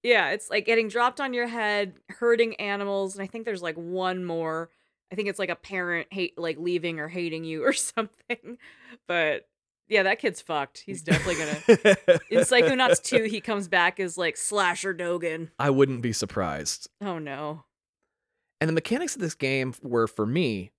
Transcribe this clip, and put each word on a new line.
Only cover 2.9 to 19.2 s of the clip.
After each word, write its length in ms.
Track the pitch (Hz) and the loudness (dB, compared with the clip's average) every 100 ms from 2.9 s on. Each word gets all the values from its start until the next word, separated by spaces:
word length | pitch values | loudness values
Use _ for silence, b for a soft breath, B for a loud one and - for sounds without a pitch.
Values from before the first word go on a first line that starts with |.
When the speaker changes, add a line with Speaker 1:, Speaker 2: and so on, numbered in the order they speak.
| 196 196 196 | -2 -2 -6
Speaker 1:
and 60 | |
I 40 | 196 | -10
think 180 | 226 | -8
there's, 180 | 226 190 | -8 -6
like, 120 | 170 | -6
one 500 | 160 170 185 185 185 | -6 -6 -2 -2 -2
more. 460 | 180 165 160 160 165 _ _ _ _ | -4 -4 -4 -4 -8 _ _ _ _
I 60 | 185 | -6
think 120 | 202 | -4
it's, 120 | 190 | -4
like, 80 | 180 | -6
a 80 | 170 | -6
parent 500 | - 190 180 170 - | -6 -6 -2 -4 -4
hate, 260 | 190 180 - | -6 -6 -4
like, 180 | 170 147 | -6 -4
leaving 440 | 175 180 170 160 | -2 -2 -2 -6
or 80 | 156 | -6
hating 340 | 180 170 160 | -6 -6 -6
you 220 | 160 160 | -6 -2
<laughs> 20 | 269 | 0
or 60 | |
something. 880 | 269 - - 214 _ _ 240 - 240 B B B 240 - | 0 -4 -4 -6 _ _ -10 -8 -20 B B B -20 -4
But, 400 | 175 156 139 _ _ _ _ _ | 0 0 -2 _ _ _ _ _
yeah, 160 | 208 | 2
that 160 | 190 214 | 2 0
kid's 200 | - - | -2 -4
fucked. 380 | - 151 135 - - | -6 -4 -4 -10 -12
He's 160 | 190 | -10
definitely 320 | 160 165 175 | 0 0 0
gonna 840 | 165 156 202 - 214 214 190 - 170 | -2 -4 -2 6 6 8 6 6 4
Speaker 2:
<laughs> 100 | - | 6
Speaker 1:
in 100 | 175 | 2
Psychonauts 600 | 175 247 247 254 254 - | 6 6 6 4 4 4
two, 220 | - 247 | 4 2
he 160 | 220 214 | 2 -4
comes 260 | - 208 180 | -4 -4 0
back 320 | 185 170 185 | 2 2 2
as, 180 | 180 175 | -8 -2
like, 200 | 170 151 | -4 -2
Slasher 580 | - 208 180 190 190 | -2 0 0 0 -4
Dogen. 560 | 175 175 175 170 160 165 - | -4 -4 -2 -4 -6 -10 -2
Speaker 2:
I 120 | 143 | 2
wouldn't 300 | 135 135 127 | 4 4 4
be 120 | 117 | -4
surprised. 760 | 107 101 - 87 73 76 - - _ | -4 -4 -2 -4 -4 -6 -8 -12 _
Speaker 1:
Oh, 180 | 202 165 | -10 -8
no. 460 | 151 135 151 156 _ _ _ _ _ _ _ _ _ _ | -8 -10 -10 -12 _ _ _ _ _ _ _ _ _ _
Speaker 2:
And 80 | 160 | 0
the 60 | |
mechanics 420 | 160 - 240 359 | 0 0 -2 -2
of 40 | 277 | -4